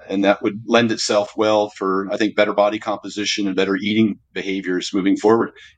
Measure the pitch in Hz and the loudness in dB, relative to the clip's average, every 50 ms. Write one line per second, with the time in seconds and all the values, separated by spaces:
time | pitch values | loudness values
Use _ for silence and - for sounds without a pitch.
0 | - - 95 98 98 98 110 - - 107 101 110 110 107 110 117 120 113 110 - | -8 -4 -2 2 2 2 2 2 0 -4 -4 -4 -2 2 2 2 2 2 0 -2
1 | - - 110 104 104 - - 104 107 107 107 107 104 104 - - 98 95 95 98 | -2 0 0 0 0 -2 -2 -2 0 2 4 2 2 0 -4 -4 -2 -2 0 -2
2 | 98 92 104 104 107 101 - 104 104 104 98 104 101 104 110 110 - 110 101 98 | -2 -4 -2 -2 -2 0 2 2 0 2 4 2 2 2 0 -2 -4 -6 -6 -6
3 | - 95 90 104 101 - - 110 101 98 92 92 98 98 98 92 104 104 107 110 | -8 -8 -8 -6 -4 -4 -4 -2 -2 -2 0 0 0 0 0 -2 -2 0 2 2
4 | 110 101 92 - _ _ _ 95 87 98 95 98 90 92 90 90 - - 101 98 | 2 2 0 -6 _ _ _ -8 -6 -4 -6 -4 -4 -4 -4 -4 -4 -4 -4 0
5 | 92 98 95 95 - - 113 117 - - - - - - _ | 0 0 0 2 4 4 4 4 2 -2 -6 -14 -20 -20 _